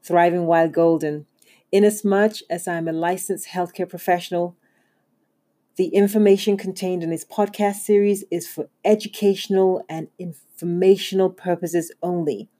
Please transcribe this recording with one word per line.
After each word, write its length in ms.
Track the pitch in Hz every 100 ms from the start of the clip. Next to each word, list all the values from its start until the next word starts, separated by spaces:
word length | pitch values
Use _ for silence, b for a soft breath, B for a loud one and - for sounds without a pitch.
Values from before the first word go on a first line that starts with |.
Thriving 460 | - 175 175 175 170
While 200 | 165 165
Golden. 600 | 165 165 165 156 151 151 _ b b _
Inasmuch 680 | 196 208 208 202 196 214 214 -
as 180 | 170 185
I'm 200 | 170 165
a 40 |
licensed 580 | 160 170 180 - 190 -
healthcare 380 | 180 175 - 180
professional, 680 | 170 - 180 175 180 175 175 _ _ _ _ _ _ _ _ _ _ _ -
the 140 | 185
information 680 | 202 202 214 208 196 214 196
contained 460 | 190 190 185 185
in 80 | 165
this 120 | 165
podcast 520 | - - 208 208 202 202
series 500 | - 208 202 202 -
is 160 | 175 -
for 200 | - - _
educational 1000 | - 214 214 - 202 190 - 190 190 185 -
and 200 | 160 156 _
informational 1120 | 180 160 _ - 175 175 190 196 - 190 185
purposes 600 | 185 180 175 175 170 165 -
only. 480 | 175 175 151 107 220